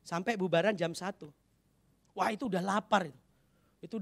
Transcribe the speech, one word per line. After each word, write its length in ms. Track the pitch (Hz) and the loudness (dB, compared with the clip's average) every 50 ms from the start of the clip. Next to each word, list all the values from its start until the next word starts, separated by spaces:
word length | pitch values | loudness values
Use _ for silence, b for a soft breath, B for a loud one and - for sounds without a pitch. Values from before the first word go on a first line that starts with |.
Sampai 320 | - - 170 170 190 240 233 | -10 -4 -4 -2 0 0 0
bubaran 400 | 202 185 175 160 165 165 214 214 | 0 0 2 4 4 4 4 2
jam 160 | 170 175 165 | 2 0 -2
satu. 400 | 160 - 175 190 202 - 160 147 - _ _ _ _ _ _ _ _ _ _ _ _ _ _ _ - - | -2 -4 -6 -8 -8 -8 -12 -18 -20 _ _ _ _ _ _ _ _ _ _ _ _ _ _ _ -4 -2
Wah 160 | 180 - 220 | 0 0 0
itu 160 | 196 277 233 | -2 -2 0
udah 80 | 185 180 | 0 0
lapar 480 | 180 196 190 214 208 - 214 196 180 | 0 2 0 0 2 2 2 2 2
itu. 140 | 147 135 - _ _ _ _ _ _ _ _ _ _ _ _ | 0 -8 -16 _ _ _ _ _ _ _ _ _ _ _ _
Itu 160 | - 175 - 220 | -14 -10 -6 -4